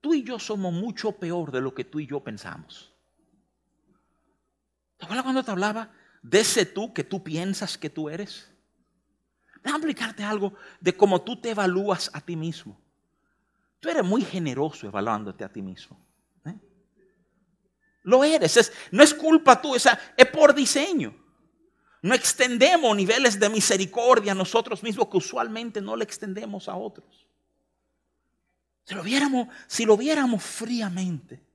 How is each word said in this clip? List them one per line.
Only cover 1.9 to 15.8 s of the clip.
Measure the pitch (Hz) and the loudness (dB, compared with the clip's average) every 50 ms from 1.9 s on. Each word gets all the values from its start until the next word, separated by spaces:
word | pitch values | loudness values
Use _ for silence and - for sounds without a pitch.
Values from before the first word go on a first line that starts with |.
| - 151 | -8 -10
y | 151 | -8
yo | 127 143 143 | -6 -8 -8
pensamos. | - - 110 101 - 92 80 82 80 _ - - - _ _ _ _ _ _ _ _ _ _ _ _ _ _ _ _ _ _ _ _ _ _ _ _ _ _ _ _ _ _ _ _ _ _ _ _ _ _ _ _ _ _ | -8 -10 -14 -12 -14 -14 -16 -16 -18 _ -20 -20 -20 _ _ _ _ _ _ _ _ _ _ _ _ _ _ _ _ _ _ _ _ _ _ _ _ _ _ _ _ _ _ _ _ _ _ _ _ _ _ _ _ _ _
¿Te | _ - | _ -14
acuerdas | 160 202 247 254 | -8 -8 -6 -4
cuando | 262 262 262 | -2 -2 -4
te | 254 240 | -2 -4
hablaba | 202 180 202 214 214 226 220 220 _ _ _ _ _ _ | -4 -2 -2 -2 -4 -6 -10 -14 _ _ _ _ _ _
de | _ 123 120 202 | _ 2 4 4
ese | 220 - - 240 185 | 4 4 2 0 0
tú | - - 196 214 240 - | 0 -2 -8 -8 -6 -6
que | - 147 | -8 -6
tú | - 196 190 - | -6 -6 -8 -8
piensas | 160 156 160 180 196 190 - 208 185 - | -6 -6 -6 -4 -4 -4 -6 -6 -10 -10
que | - - 151 | -10 -10 -12
tú | - 160 156 147 | -10 -8 -10 -10
eres? | 151 175 208 202 - - - _ _ _ _ _ _ _ _ _ _ _ _ _ _ _ _ _ _ _ _ _ _ _ _ | -10 -10 -12 -12 -14 -20 -20 _ _ _ _ _ _ _ _ _ _ _ _ _ _ _ _ _ _ _ _ _ _ _ _
Déjame | - 285 311 311 | -6 -4 -4 -2
explicarte | 311 - - 240 226 214 - 202 | -4 -4 -4 -8 -10 -8 -8 -6
algo | 208 214 208 196 196 196 - - - - _ | -4 -4 -4 -4 -6 -6 -10 -20 -20 -20 _
de | - 180 175 | -2 -2 4
cómo | - 214 202 - 269 | 4 4 4 4 0
tú | - - 240 - | -2 -4 -12 -8
te | - 233 | -8 -6
evalúas | 220 202 202 185 180 185 202 202 190 170 - - - | -4 0 0 0 0 0 0 0 -2 -4 -4 -10 -10
a | 151 | -14
ti | - - 175 | -12 -10 -8
mismo. | 160 156 165 160 - - - 98 _ _ _ _ _ _ _ _ _ _ _ _ _ _ _ _ _ _ _ _ _ | -6 -6 -8 -8 -10 -16 -20 -20 _ _ _ _ _ _ _ _ _ _ _ _ _ _ _ _ _ _ _ _ _
Tú | - | -8
eres | 320 339 311 196 | -2 0 0 0
muy | 180 202 247 214 | 2 2 0 0
generoso | - - 190 170 147 123 127 147 156 - - - | -2 -4 -4 -4 -4 -2 -2 -4 -4 -4 -10 -14
evaluándote | 101 101 101 98 113 110 104 107 101 92 - 101 | -8 -6 -4 -2 -2 -2 -4 -4 -10 -12 -12 -14
a | 95 | -14
ti | _ 110 | _ -12
mismo, | 98 92 92 - | -12 -12 -14 -16